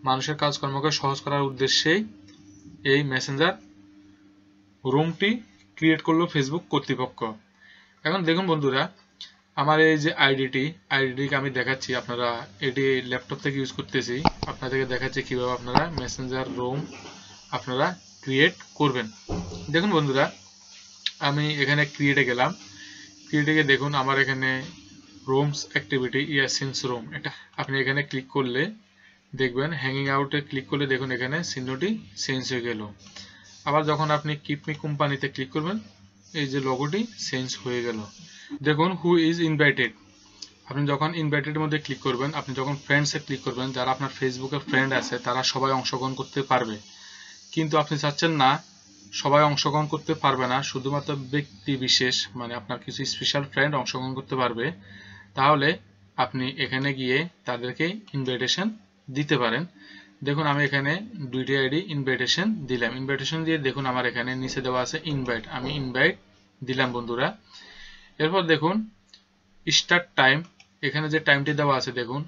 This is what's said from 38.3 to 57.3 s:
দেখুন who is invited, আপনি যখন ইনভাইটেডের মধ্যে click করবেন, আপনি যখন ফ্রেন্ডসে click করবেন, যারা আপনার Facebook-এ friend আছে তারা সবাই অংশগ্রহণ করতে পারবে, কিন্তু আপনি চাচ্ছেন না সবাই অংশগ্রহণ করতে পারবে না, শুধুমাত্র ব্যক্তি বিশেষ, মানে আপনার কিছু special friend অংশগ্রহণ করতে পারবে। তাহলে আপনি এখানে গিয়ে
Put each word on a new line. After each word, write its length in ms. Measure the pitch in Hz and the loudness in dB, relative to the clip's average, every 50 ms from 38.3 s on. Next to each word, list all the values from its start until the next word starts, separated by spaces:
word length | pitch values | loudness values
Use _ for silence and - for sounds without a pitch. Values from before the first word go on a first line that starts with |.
| - - - - 294 - 135 | -20 -20 -14 -14 -12 -2 0
দেখুন 240 | 151 151 151 175 190 190 160 | 2 4 4 2 2 0 0
who 100 | 170 175 175 170 160 160 | 2 4 4 6 4 2
is 80 | 170 170 170 160 | 2 0 0 0
invited, 420 | 156 147 151 143 135 135 123 113 - - - - - - - - - - - - _ _ _ - | 4 4 4 4 6 4 0 -2 -2 -10 -20 -20 -20 -20 -20 -20 -20 -20 -20 -20 _ _ _ -8
আপনি 140 | 127 139 147 143 | -4 -2 0 0
যখন 180 | 143 139 156 160 175 170 | 2 2 0 0 0 0
ইনভাইটেডের 400 | 156 151 147 147 143 151 151 156 156 | 0 0 0 0 0 0 -2 -2 0
মধ্যে 180 | 151 151 151 147 | 0 0 -2 -2
click 160 | - 135 - - | -4 -8 -2 -2
করবেন, 240 | 135 123 120 135 143 156 147 | -2 0 0 -2 -2 -4 -6
আপনি 120 | 135 135 127 135 | -6 -6 -4 -4
যখন 140 | 131 143 143 139 - | -2 -2 -4 -4 0
ফ্রেন্ডসে 340 | - 143 147 147 143 - 127 - | 2 2 4 4 2 -2 -4 -4
click 140 | - 135 127 - | -4 -6 -4 -4
করবেন, 220 | 131 120 123 127 135 127 | -6 -4 -2 -4 -4 -2
যারা 140 | 127 123 131 131 | -2 0 0 0
আপনার 180 | 139 143 131 - - | 0 -2 -6 -4 -2
Facebook-এ 420 | 135 131 127 127 131 135 147 143 - - | -2 -2 -2 -2 -6 -4 -4 -4 -2 2
friend 220 | 147 131 135 135 131 123 | 2 2 4 4 2 0
আছে 140 | - - 123 120 - | 0 0 -6 -4 -2
তারা 140 | 123 123 131 127 - | -2 -2 0 0 0
সবাই 200 | - 131 135 135 135 127 | 0 2 2 2 2 0
অংশগ্রহণ 360 | 127 - - 123 131 131 131 131 | 0 -2 -4 -2 -4 -4 -4 -6
করতে 200 | 135 - - 143 135 - | -8 -4 -4 -4 0 2
পারবে, 260 | 135 123 120 113 107 104 - - - - - - - - - - - - - - - | 2 2 2 0 -4 -8 -10 -18 -20 -20 -20 -20 -20 -20 -20 -20 -20 -20 -20 -4 -2
কিন্তু 200 | 165 160 151 156 156 | 0 0 4 4 2
আপনি 120 | 151 - 160 143 | 2 2 -2 0
চাচ্ছেন 300 | - 147 143 - - 165 160 147 | 0 0 0 2 0 2 4 6
না 80 | 135 131 143 175 - - - - - - - - - - | 6 4 4 2 -2 -12 -20 -20 -20 -20 -20 -20 -20 -10
সবাই 300 | - - - 143 143 147 151 151 | -8 -2 2 6 6 8 8 6
অংশগ্রহণ 360 | 143 139 - 151 151 151 151 147 | 4 2 0 2 2 2 0 0
করতে 200 | 156 151 - - 160 156 - | -2 -4 0 -2 -2 2 2
পারবে 220 | 139 135 131 127 127 | 2 2 2 0 0
না, 60 | 127 135 143 - | 0 0 -2 -2
শুধুমাত্র 400 | - 135 127 135 143 143 139 - 147 139 135 127 | -6 -4 -2 0 -2 -2 -2 -2 -4 -4 -4 -2
ব্যক্তি 400 | 135 147 147 - - - - - 139 127 131 | -2 -2 -2 -2 -14 -10 -4 -2 -2 0 2
বিশেষ, 300 | 123 - - 131 127 123 - - - - 127 | 2 4 4 4 2 0 0 -4 -6 -8 -10
মানে 140 | 120 117 120 123 | -8 -8 -8 -10
আপনার 180 | 107 - 123 120 - | -6 -6 -8 -8 -8
কিছু 160 | - 120 - 135 - | -10 -8 -6 -6 -6
special 320 | - - 139 - - 143 139 139 | -6 -2 -2 0 0 0 -2 -2
friend 200 | - 135 135 147 147 135 | 0 2 2 2 2 0
অংশগ্রহণ 320 | 123 - - 131 127 131 131 131 | -2 -2 -4 -6 -6 -4 -6 -8
করতে 160 | 135 - 135 131 | -6 -6 -2 0
পারবে। 240 | 127 120 117 113 120 156 175 190 - - - - - - - - - - - 139 | 0 0 0 -2 -2 -4 -4 -6 -16 -20 -20 -20 -18 -20 -20 -20 -20 -10 0 4
তাহলে 300 | 135 143 151 143 139 151 180 - - - _ _ - - _ - 127 | 6 6 6 6 4 2 2 0 -6 -20 _ _ -20 -12 _ -2 -2
আপনি 200 | - - 131 127 131 143 - 135 | 0 0 -4 -4 -4 -4 -4 -4
এখানে 240 | 113 127 131 135 143 135 131 | -2 -2 -2 0 -2 -2 -2
গিয়ে 180 | 131 123 127 143 170 175 | 0 2 2 2 0 -2